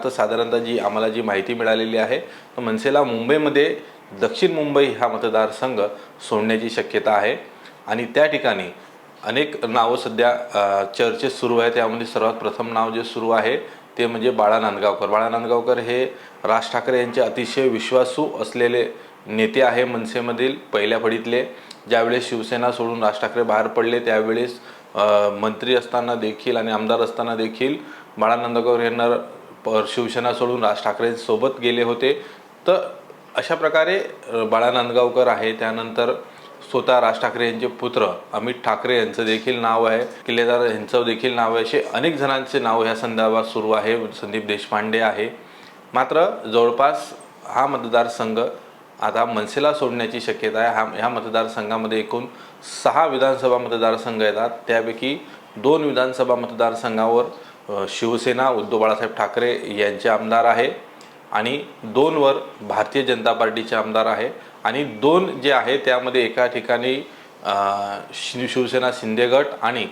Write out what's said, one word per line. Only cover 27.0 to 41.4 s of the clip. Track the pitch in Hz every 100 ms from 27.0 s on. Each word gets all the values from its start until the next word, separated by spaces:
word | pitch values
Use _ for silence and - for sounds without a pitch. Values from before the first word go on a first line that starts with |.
असताना | 113 - 117 113
देखील | 110 110 131 147 - - - -
बाळा | 110 120
नांदगावकर | 120 117 120 117
यांना | 117 120 117 117 - - - - 110
प-, | 110 104
शिवसेना | 123 113 120 120
सोडून | 120 123 120
राज | 107 104
ठाकरेंसोबत | 110 - 117 117 - 107 131 131
गेले | 120 120
होते. | 117 120 131 143 - - - - -
तर | 185 - - - - - -
अशा | - 160
प्रकारे, | 160 160 165 190 - - -
अ, | 113
बाळा | 107 113 120
नांदगावकर | 127 120 120 120 127 123
आहे, | 104 113
त्यानंतर | 110 113 113 113 117 120 - - - - - -
स्वतः | - - 123
राज | 117 -
ठाकरे | 120 120 117
यांचे | 113 120
पुत्र | - 120 120 98 87 -
अमित | 107 117 123 117
ठाकरे | 104 123 120
यांचं | 110 113 113
देखील | 110 127 120
नाव | 113 113
आहे, | 113 113 123 - -
किल्लेदार | 117 120 120 120
यांचं | 107 107 123 117
देखील | 113 127
नाव | 117